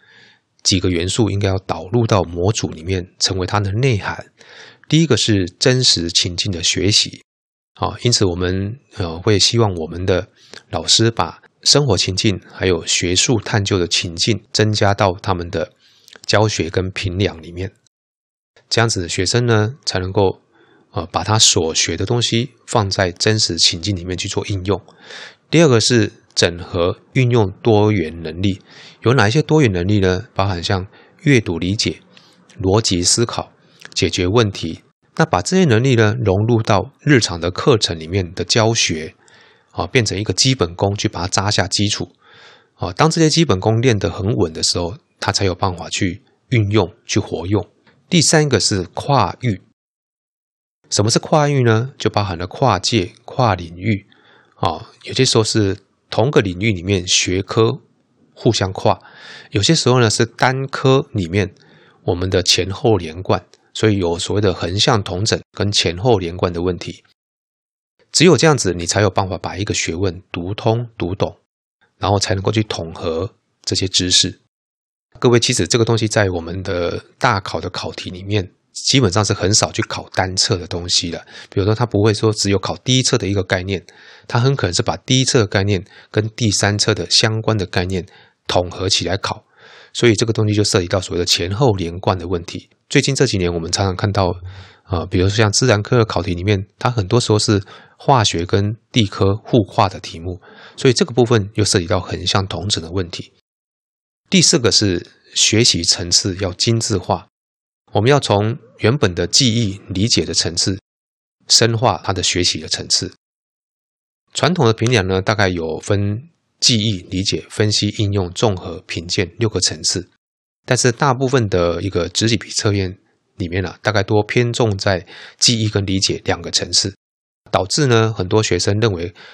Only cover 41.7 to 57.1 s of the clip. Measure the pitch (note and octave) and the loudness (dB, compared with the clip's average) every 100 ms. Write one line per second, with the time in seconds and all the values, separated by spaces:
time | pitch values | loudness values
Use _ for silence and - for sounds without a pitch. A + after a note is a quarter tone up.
41.7 | - G#2 - - _ _ - - - _ | 0 -2 -2 -8 _ _ -20 -20 -20 _
42.7 | - F#2 F2 D3+ E3 D#3+ D3 E3 F#2+ G#2 | -10 -6 2 2 4 2 4 2 2 2
43.7 | A2+ B2+ G#2 F2+ D#2+ F#2+ B2 F2 D#2+ E2 | 2 2 2 0 -2 -2 0 -2 -2 -4
44.7 | - E2+ G2 _ - - - G2 E2+ G2 | -2 -4 -8 _ -8 -2 0 0 0 -2
45.7 | F2+ - - G2 F2 _ _ - A2+ G2+ | -4 -6 -4 -4 -4 _ _ -2 0 2
46.7 | G#2 E2+ - - - - - F2 G#2 - | 2 0 -4 -4 -2 -2 -4 -2 -2 -4
47.7 | _ _ _ - F3+ - D#3+ D3+ A#2 - | _ _ _ -2 2 4 4 4 2 2
48.7 | G2+ F2+ - - C#3 F#2 - A#2+ F#2+ _ | -2 -4 -8 0 0 0 -2 -4 -6 _
49.7 | _ _ _ _ _ _ _ _ _ _ | _ _ _ _ _ _ _ _ _ _
50.7 | _ - - G#2+ D#3+ - D#3+ D3 C#3+ A#2+ | _ -6 -2 2 0 2 2 2 2 4
51.7 | A2 B2+ - - - G2+ E2+ F2+ - C3 | 2 0 -4 -2 -2 -2 -4 -8 0 2
52.7 | F#2+ - A2+ F#2 - - - A#2+ F#2 E2+ | 2 0 -2 -2 -8 -10 -2 0 0 -6
53.7 | E2+ G2+ G2 - _ _ _ _ - F2+ | -8 -4 -4 -6 _ _ _ _ -6 -4
54.7 | D#2+ A#2 _ - G#2+ C3 A#2+ G#2+ A2 G2 | -4 -12 _ -6 -2 2 2 2 2 0
55.7 | F#2+ _ _ - - A#2 D3 G#2 F2 A2 | -2 _ _ -6 0 2 2 0 -2 -2
56.7 | F#2+ F2 G2 F2 | -2 -2 -2 0